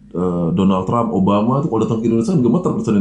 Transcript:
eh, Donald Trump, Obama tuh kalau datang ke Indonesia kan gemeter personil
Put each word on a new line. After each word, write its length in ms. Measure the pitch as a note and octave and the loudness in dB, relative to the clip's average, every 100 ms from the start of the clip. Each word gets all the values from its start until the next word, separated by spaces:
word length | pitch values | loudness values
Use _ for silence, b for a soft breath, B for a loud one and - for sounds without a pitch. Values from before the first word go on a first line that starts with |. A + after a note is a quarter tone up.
| - | -12
eh, 360 | F2 F#2 F2 E2+ | -6 -2 -2 0
Donald 320 | F2+ G2 F#2+ | 0 2 0
Trump, 320 | F#2 A#2+ A2+ F#2+ | 0 -2 0 0
Obama 480 | F#2 G#2 A2+ C#3 | 0 2 0 0
tuh 80 | - | 0
kalau 160 | A2+ A2 | -2 -2
datang 160 | A2 | -2
ke 80 | A#2 | 0
Indonesia 240 | A2+ A2+ F3+ | 0 0 0
kan 80 | |
gemeter 260 | A#2 E3+ - - | 2 2 0 -2
personil 240 | A#2 G2+ | 0 2